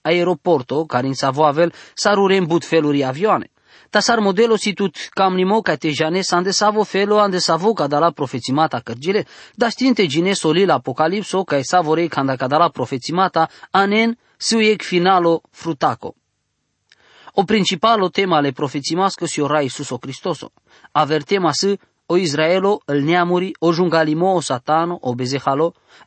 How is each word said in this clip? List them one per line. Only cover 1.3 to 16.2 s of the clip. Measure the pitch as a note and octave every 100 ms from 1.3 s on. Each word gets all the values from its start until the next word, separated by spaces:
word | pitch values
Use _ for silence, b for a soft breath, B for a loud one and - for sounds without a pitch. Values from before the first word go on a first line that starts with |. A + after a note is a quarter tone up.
| C3+
avel, | D3+ C#3+ E3+ - B
saru | - G#3 G3+ G3
rembut | F#3+ F3 E3
feluri | - E3 D3 C#3+
avioane. | C3 C3 G#3+ D#3 - _ b b b
Ta | G#3
sar | G3+ A#3
modelo | G3+ F#3 A3+ A3
situt | - F#3 G3 - -
cam | - F#3+
nimo | F#3 F#3 G#3+
ca | -
te | D3+ D#3+
jane, | C#3 D#3 F3+
sa | F#3 F3
ande | F3+
savo | F#3 G#3 G#3+
felo, | G3+ G3 G3+ G#3
ande | G#3 F3+
savo | - E3 G3
ca | G#3+ C#3+
da | D3
la | E3
profețimata | D3+ C#3+ A#2 - C3+ D#3+ B2
cărgile, | - A#2 D3+ G3+ D3 B B
da | - A#3
știinte | - C4 A#3+ F#3
gine | C#3+ F3+
soli | G3 D#3+ D#3
la | G3
apocalipso, | C#3 C3 B2+ D#3 G3+ G3 F#3
ca | F#3 C#3+
e |
savo | C3+ F3+ D#3
rei | D#3+ E3+
canda | - C3+ C3
ca | C3
da | D3
la | E3+
profețimata, | - C3 C3 - E3+ F#3+ E3 D#3+ B B
anen, | F#3 G3 G#3 A#3 A#3 _ _
siuiec | - A3+ G#3+ G#3+
finalo | - F3+ F3+ F#3 E3+ E3 -
frutaco. | - E3 D3+ D3+ A#2+ G2 -